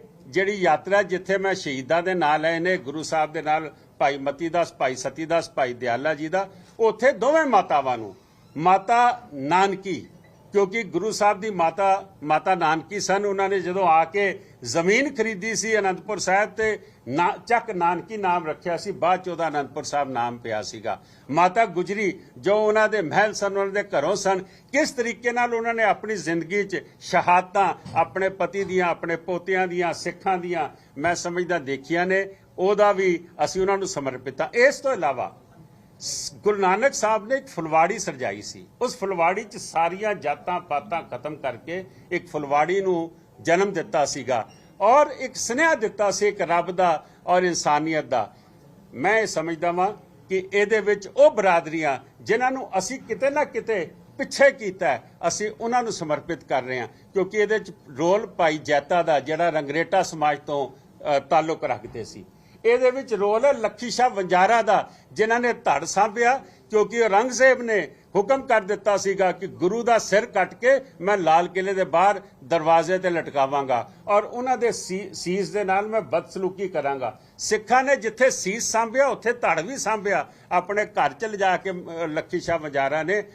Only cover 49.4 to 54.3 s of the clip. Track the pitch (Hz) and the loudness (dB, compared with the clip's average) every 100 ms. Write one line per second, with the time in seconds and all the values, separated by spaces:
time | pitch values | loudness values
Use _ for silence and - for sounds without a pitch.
49.4 | 160 165 175 175 190 208 - - - 190 | -4 -2 -2 0 -2 -2 -16 -20 -6 -4
50.4 | 185 202 208 220 202 202 190 - 302 233 | -2 0 2 2 2 -2 -2 6 6 6
51.4 | 196 170 156 160 151 127 - _ 120 226 | 4 2 0 -4 -2 -2 -6 _ -2 0
52.4 | 254 262 - 190 190 254 190 208 262 294 | 2 -2 -4 -4 -4 -8 -8 -2 0 0
53.4 | 285 226 220 214 156 - - - 269 | -2 -4 -4 -4 -4 -10 -20 -10 -8